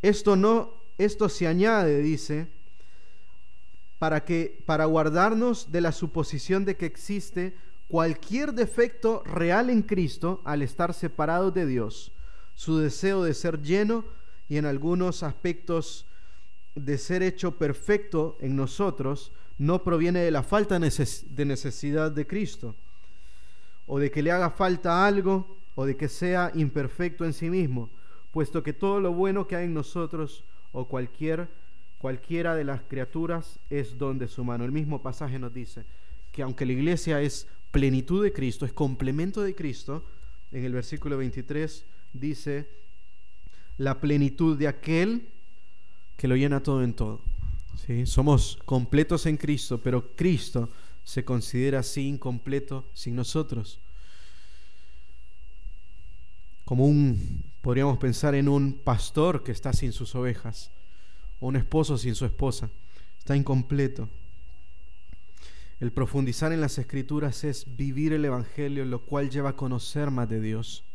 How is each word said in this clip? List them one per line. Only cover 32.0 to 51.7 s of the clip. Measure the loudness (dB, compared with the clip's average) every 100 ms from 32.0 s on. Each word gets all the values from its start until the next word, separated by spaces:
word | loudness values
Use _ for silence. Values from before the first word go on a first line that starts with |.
| -4 -4 -2 0 0 0
de |
las | 0 -2
criaturas | -2 -4 -2 -2 0 0 -2 -4 -2
es | -2 -2 -2
don | -2 0
de | -2
su | -2
mano". | 0 0
El | 0
mismo | 0 0 0
pasaje | -2 -2 -2 -2
nos | -4
dice | -4 -6 -6 -6 -6 -6 -6 -6
que | -4
aunque | -2 0 0
la |
iglesia | 2 2 2 2 2
es | 2 -2 -6 -6 2
plenitud | 4 4 4 2 2
de | 2
Cristo, | 2 -2 0
es | -2
complemento | 0 0 2 0 0 0 0
de | -2
Cristo, | -2 -4 -4 -4 -4 -6 -6 -6 -6 -4
en | -4
el | -2
versículo | -2 -2 -4 -2 0
veintitrés | 0 -2 -2 -2 -2 -4 -6 -6 -6
dice, | -4 -2 -2 -2 -2 -2 -4 -6 -6 -6 -6 -6 -6 -6 -6 -4 -2
"La | 0 2
plenitud | 2 4 4 4 2 4
de | 0
aquel | 0 0 2 2 0 -4 -6 -6 -6 -6 -4 -6 -6 -6 -2
que | 2
lo | 4
llena | 4 2
todo | 2 2
en | 2
todo". | 0 -2 0 0 0 0 -2 -2 -4
¿Sí? | -2 0 4
Somos | 6 8 6 6 0
completos | 0 0 4 4 4 2 2
en | 0
Cristo, | 0 0 0 -2
pero | 2 0 0
Cristo | 0 2 2 2 -2 -2 -4 -6 -6
se | -4 -4
considera | 0 0 0 0 2